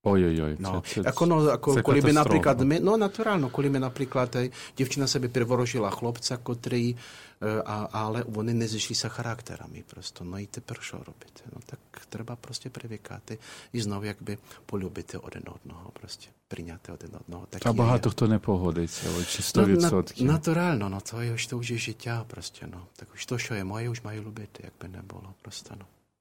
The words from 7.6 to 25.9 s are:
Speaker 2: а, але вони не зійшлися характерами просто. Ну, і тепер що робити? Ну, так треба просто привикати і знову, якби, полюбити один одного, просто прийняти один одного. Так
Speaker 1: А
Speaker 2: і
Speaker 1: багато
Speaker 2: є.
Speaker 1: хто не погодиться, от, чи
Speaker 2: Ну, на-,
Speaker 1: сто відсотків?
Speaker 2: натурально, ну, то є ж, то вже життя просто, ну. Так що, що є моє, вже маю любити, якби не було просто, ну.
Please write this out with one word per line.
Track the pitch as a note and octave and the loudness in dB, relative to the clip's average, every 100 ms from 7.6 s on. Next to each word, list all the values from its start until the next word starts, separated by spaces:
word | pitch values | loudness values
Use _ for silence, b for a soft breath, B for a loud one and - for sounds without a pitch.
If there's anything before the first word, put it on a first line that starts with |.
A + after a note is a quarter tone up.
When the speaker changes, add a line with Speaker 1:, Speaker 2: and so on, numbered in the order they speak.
| - | -2
Speaker 2:
а, | G#2+ G#2+ | -4 -4
але | G#2+ A2 A2+ A#2 | -4 -2 -2 -4
вони | G#2+ A2+ | -4 0
не | A#2 A2+ | 0 -2
зійшлися | G#2+ - A#2 A#2+ | -4 -4 -4 -4
характерами | - A2+ A2+ - E2 D#2 E2 - | -6 -8 -8 -10 -14 -14 -16 -18
просто. | - F#2 - F2 | -16 -16 -12 -10
Ну, | F#2+ | -10
і | G2+ | -10
тепер | - - A2 | -12 -12 -12
що | - - | -12 -14
робити? | - - - - - | -16 -20 -20 -20 -18
Ну, | - - | -18 -18
так | - _ - - | -20 _ -20 -14
треба | - A#2 A#2+ | -12 -12 -14
просто | - A#2+ B2+ | -12 -12 -12
привикати | - A#2 G#2+ - - - A2 B B B | -14 -12 -14 -12 -16 -12 -14 B B B
і | A#2+ | -4
знову, | G#2 G2+ G#2+ | -2 -4 -6
якби, | G2+ - G#2 B B - | -8 -8 -10 B B -8
полюбити | G#2 F#2 F2+ E2+ F#2 | -6 -4 -8 -12 -12
один | - - - - | -12 -14 -14 -16
одного, | - D#2+ F#2 | -16 -16 -16
просто | - - - - _ _ | -18 -16 -18 -18 _ _
прийняти | - E2+ E2 - | -12 -12 -14 -16
один | E2+ E2 - | -16 -14 -16
одного. | - F2 F#2+ | -14 -14 -12
Так | F#2+ A#2 | -2 2
Speaker 1:
А | |
Speaker 2:
і | |
Speaker 1:
багато | A2+ A#2 B2 A2+ | 6 6 6 4
Speaker 2:
є. | |
Speaker 1:
хто | - A2+ | 4 4
не | G#2+ | 4
погодиться, | - F#2+ F2+ E2 E2 - C#2+ F2 | 4 2 2 2 -2 -2 -4 -2
от, | F2 | -2
чи | - | -4
Speaker 2:
Ну, | |
на-, | |
Speaker 1:
сто | - - G3 | 2 4 6
відсотків? | F3+ E3+ F#2+ E2+ - B2+ | 6 6 4 0 0 4
Speaker 2:
натурально, | D#3+ E3 E3 F3 C3 G2+ | 4 4 2 2 2 0
ну, | G2 - | -4 -6
то | A#2 | -6
є | A#2+ A#2 | -4 -4
ж, | - | -4
то | B2 | -6
вже | A#2+ A#2 | -4 -4
життя | A#2 G#2+ B2 A#2 A2+ | -4 -6 -4 -4 -6
просто, | - - - D#2+ | -10 -12 -12 -14
ну. | F2+ F2+ - | -14 -16 -20
Так | - - | -20 -14
що, | - A#2+ | -6 -4
що | - G#2+ | -4 -4
є | |
моє, | F#2+ G#2+ A#2+ | -4 -4 -4
вже | A#2+ A2 | -6 -8
маю | G#2+ | -10
любити, | G#2+ G#2+ G#2 - | -10 -12 -14 -16
якби | - _ F2+ F2+ | -20 _ -14 -14
не | |
було | F#2+ F#2 F#2+ G2 | -14 -14 -16 -18
просто, | - - - - | -16 -16 -14 -18
ну. | G2 | -18